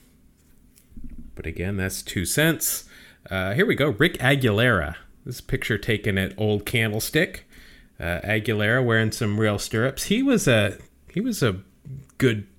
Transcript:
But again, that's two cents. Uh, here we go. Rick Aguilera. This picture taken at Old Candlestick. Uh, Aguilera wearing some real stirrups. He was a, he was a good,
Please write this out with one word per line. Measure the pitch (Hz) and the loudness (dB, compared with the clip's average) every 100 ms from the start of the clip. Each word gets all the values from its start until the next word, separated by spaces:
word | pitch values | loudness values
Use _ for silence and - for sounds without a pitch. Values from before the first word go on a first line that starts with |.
| _ _ - _ _ _ _ _ _ - - - - | _ _ -20 _ _ _ _ _ _ -14 -14 -14 -16
But | - 80 | -12 -10
again, | 82 90 98 | -6 -4 -2
that's | 92 - | -4 -6
two | - 104 82 | -6 -4 -2
cents. | 147 160 147 - - - - - - - | 2 2 2 -4 -6 -10 -20 -20 -20 -8
Uh, | 95 95 127 | -4 -2 0
here | 214 | 2
we | |
go. | 143 147 | 2 0
Rick | 104 170 - | 2 0 2
Aguilera. | 131 143 123 104 123 98 73 - - - 131 | 2 4 4 4 4 2 0 -8 -16 -18 -14
This | 123 | -12
picture | - - - 107 | -6 -4 -2 -2
taken | - 104 107 95 | -2 -2 0 0
at | 95 - | -2 0
Old | 107 104 - | 0 0 0
Candlestick. | 131 110 107 - 156 190 - - - - - - - | 0 0 -2 -2 0 0 -4 -18 -20 -20 -20 -20 -8
Uh, | 85 87 | -4 -4
Aguilera | 101 107 110 107 104 127 120 | -2 -2 0 0 2 2 4
wearing | 110 110 | 4 2
some | - 107 104 | 0 0 2
real | 107 101 | 2 0
stirrups. | - 110 127 - | -2 0 0 -2
He | - 220 | 0 2
was | 269 220 139 | 4 4 4
a, | 113 101 - - _ - | 4 2 -4 -16 _ -10
he | 175 | -6
was | 254 208 | -4 0
a | 120 92 - _ - 135 - - | 0 -2 -8 _ -18 -16 -14 0
good, | 127 107 - | 0 0 -6